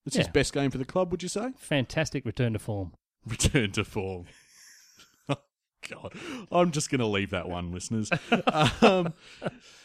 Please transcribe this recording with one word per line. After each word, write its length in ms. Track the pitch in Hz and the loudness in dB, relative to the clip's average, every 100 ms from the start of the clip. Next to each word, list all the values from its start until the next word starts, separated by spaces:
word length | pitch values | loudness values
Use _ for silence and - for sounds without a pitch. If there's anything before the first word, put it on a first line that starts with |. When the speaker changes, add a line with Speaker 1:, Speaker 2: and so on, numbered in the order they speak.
Speaker 1:
It's 100 | - | -4
his 120 | 247 - | 0 2
Speaker 2:
Yeah. 60 | |
Speaker 1:
best 200 | 147 127 | 2 2
game 180 | 143 139 | 2 0
for 60 | 127 | -2
the 80 | |
club, 260 | 131 185 180 | -2 -2 0
would 120 | 175 | -2
you 60 | 180 | -4
say? 240 | 202 247 - | -4 -6 -8
Speaker 2:
Fantastic 720 | - 147 120 160 - 143 120 | -2 0 0 -2 -2 -2 -4
return 260 | - 120 | 0 0
to 60 | 107 | 0
form. 340 | - 101 92 - _ _ 113 | -4 -6 -6 -10 _ _ -8
Speaker 1:
Return 460 | 113 - 147 104 | 0 4 4 2
to 120 | 104 | 0
form. 420 | 101 107 95 92 87 | -2 -2 -4 -6 -10
<laughs> 1080 | - _ - - - _ _ - _ - 139 _ _ _ _ - | -20 _ -20 -20 -20 _ _ -20 _ -8 -8 _ _ _ _ -14
God, 240 | - - - 349 262 190 | -12 -12 -12 -12 -12 0
I'm 180 | 175 175 | 4 4
just 200 | 151 - | 2 0
gonna 160 | 139 113 | 0 2
leave 240 | 101 98 | 2 0
that 180 | 95 87 | -2 -4
one, 240 | 87 87 | -4 -4
listeners. 380 | 90 - 113 107 160 | -6 -4 -2 0 -2
<laughs> 40 | - 214 - 156 143 - | 0 0 2 4 4 6
Um, 320 | 226 185 165 - - - - - - - | 6 6 2 -4 -16 -12 -10 -10 -18 -10